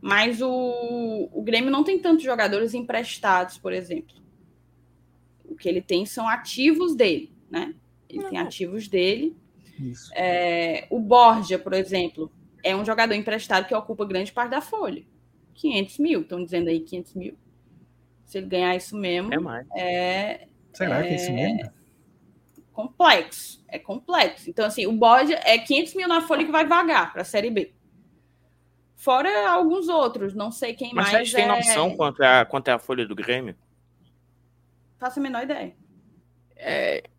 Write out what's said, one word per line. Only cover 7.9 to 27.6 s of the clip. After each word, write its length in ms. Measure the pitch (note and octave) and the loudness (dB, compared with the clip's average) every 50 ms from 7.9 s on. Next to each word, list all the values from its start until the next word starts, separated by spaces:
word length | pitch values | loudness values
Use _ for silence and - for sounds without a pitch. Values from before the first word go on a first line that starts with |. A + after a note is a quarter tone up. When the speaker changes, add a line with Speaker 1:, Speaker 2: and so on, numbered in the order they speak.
| _ _ _ _ | _ _ _ _
Speaker 1:
Ele 140 | - - G4 | -10 -10 -8
tem 160 | G4 F#4+ F3+ | -8 -6 -6
Speaker 2:
Não. 60 | E3+ | -8
Speaker 1:
ativos 420 | - - - F#3+ F3 F#3 A3 G#3+ G#3 | -8 -8 -8 -8 -8 -8 -10 -10 -2
dele. 500 | - F#3 F3+ F#3 G3+ A3+ C#4+ E4 D#4+ - _ _ _ _ _ - _ - | 0 2 2 2 2 0 -2 -6 -6 -8 _ _ _ _ _ -20 _ -12
Speaker 2:
Isso. 320 | C#3 B2+ A#2+ - - - - | -10 -10 -10 -12 -18 -12 -6
Speaker 1:
É, 720 | - F#3 F3+ F3 F3 F3 F3 E3+ E3+ E3+ E3 D#3+ - - - | -2 0 0 2 2 0 0 0 0 0 -2 -2 -4 -6 -6
o 100 | - A#3+ | -4 -4
Borja, 600 | A3 G3+ A#3+ B3 A#3+ A#3 A3+ A3 G3+ E3 F#3 F3+ | 2 6 8 10 10 10 8 6 0 -2 -4 -4
por 140 | F#3 G3 F#3+ | -2 -2 -2
exemplo, 580 | F#3+ F#3+ F#3+ F#3+ F#3 F3 E3 - - D#3+ D#3+ _ _ _ _ _ _ - | -2 -2 0 -2 -2 -2 -2 -4 -8 -12 -12 _ _ _ _ _ _ -4
é 120 | F3+ F#3+ | -2 -2
um 80 | G3 G#3 | -2 -2
jogador 300 | G#3+ A3 G#3+ A3+ A3+ G#3 | -2 2 2 2 2 2
emprestado 540 | G#3 G#3 A#3 G#3+ A3 A3 - G#3+ F#3 F#3+ - | -2 -2 -4 -6 -6 -4 0 0 0 0 0
que 80 | A#3+ | -4
ocupa 300 | G#3+ G#3+ - A3+ - G#3 | -4 -4 -6 -8 -8 -6
grande 260 | G3+ F#3+ F#3 F#3+ G3+ | -4 -2 -4 -4 -4
parte 200 | - - A#3+ A#3+ | -4 -4 -4 -2
da 100 | B3 C#4 | -4 -6
folha. 420 | C#4+ - - A4 F#4+ G#3+ - D#4 - _ _ _ _ _ _ _ _ _ _ | -6 -6 -6 -6 -4 -6 -6 -8 -14 _ _ _ _ _ _ _ _ _ _
Quinhentos 460 | _ - D#4 B3+ G3+ G3 F#3+ - - | _ -4 -2 0 0 -2 -4 -4 -4
mil, 240 | C#4+ E4 D#4 G3 D#3+ - | 0 0 0 -2 -2 -6
tão 160 | F3+ F3 F3+ | -8 -10 -8
dizendo 260 | E3 F3+ F3 E3+ E3 | -4 -4 -2 0 0
aí 100 | E3 E3 | -2 -2
quinhentos 340 | D#3+ - - F3+ E3+ - _ | -4 -6 -12 -12 -12 -12 _
mil. 240 | F#3+ F3+ G#3+ - _ _ _ _ _ _ _ _ - _ _ _ _ _ _ _ _ _ | -12 -12 -12 -14 _ _ _ _ _ _ _ _ -20 _ _ _ _ _ _ _ _ _
Se 140 | _ - G3 | _ -12 -10
ele 80 | F#3+ F#3+ | -8 -4
ganhar 280 | F#3 F3+ F3+ F3+ F3+ | -2 0 0 0 0
isso 220 | F#3 F3+ - G#3 G#3 | -2 -4 -8 -10 -6
mesmo, 360 | G3+ F#3 F3 F3+ F#3 G#3+ - | -4 -4 -4 -4 -4 -4 -4
Speaker 3:
É 60 | D#3 | -4
mais. 280 | E3 E3 A#2 A#2 B2+ - - | -4 -6 -8 -10 -12 -10 -8
Speaker 1:
é, 720 | - F3+ F3+ F3+ F3+ F3+ F3+ F#3 F#3+ G3+ G#3 - - - _ _ _ _ _ _ | -6 -4 -2 -2 -2 -2 -2 -2 -2 -4 -6 -8 -10 -16 _ _ _ _ _ _
Speaker 2:
Será 300 | - F#3 F3 - D3 D#3+ | -6 -4 -2 0 -2 0
que 60 | F3 | -2
é 60 | - | -2
isso 140 | - - - | -4 -4 -4
Speaker 1:
é 40 | B2+ | -2
Speaker 2:
mesmo? 380 | A#2 G2 F#2+ A3+ - - - _ _ _ _ _ _ _ _ _ _ _ _ _ _ _ _ _ - _ _ | -2 -2 -2 -2 -4 -6 -8 _ _ _ _ _ _ _ _ _ _ _ _ _ _ _ _ _ -20 _ _
Speaker 1:
complexo, 920 | _ - G#3+ B3+ - _ F4+ D#4+ B3 F#3 D#3+ - - - - - - - _ _ | _ -10 -10 -10 0 _ 6 6 6 6 4 -4 -12 -16 -16 -16 -18 -20 _ _
é 100 | - - | -14 -14
complexo. 720 | - - G3 B3 _ - F4 E4 B3 - - - - F3+ | -10 -10 -12 -12 _ -2 2 2 2 2 0 -8 -16 -10
Então, 160 | E3+ - A3 | -4 -2 -2
assim, 220 | G#3+ G#3+ - G#3 F#3 | -2 -2 -4 -4 -2
o 60 | A3+ | 0
Borja 420 | A3 A#3 A#3 A#3 B3+ C#4 D4 E4 - - | 4 6 8 8 8 6 2 0 0 4
é 160 | - A3+ A#3 | 4 4 4
quinhentos 340 | A#3 - C#4+ C#4 F4 D#4+ - | 4 0 0 0 0 -2 -6
mil 140 | F#4+ F#4 F4 | -6 -2 0
na 140 | E4+ E4 | 0 0
folha 240 | D#4+ - E4 C#4+ D#4+ | 2 0 0 0 0
que 60 | D#4 | 0
vai 140 | D4+ D#4 D#4+ | 2 2 2
vagar 480 | D4 E4+ E4+ F4+ D#4+ D#4 A3+ E3+ E3+ - | 4 4 2 4 4 2 2 2 0 -4
pra 100 | - F#3 | -10 -10
Série 280 | - - G#3 G3+ A#3+ | -4 -2 -2 -2 0
B. 220 | A3+ G#3 | -2 -4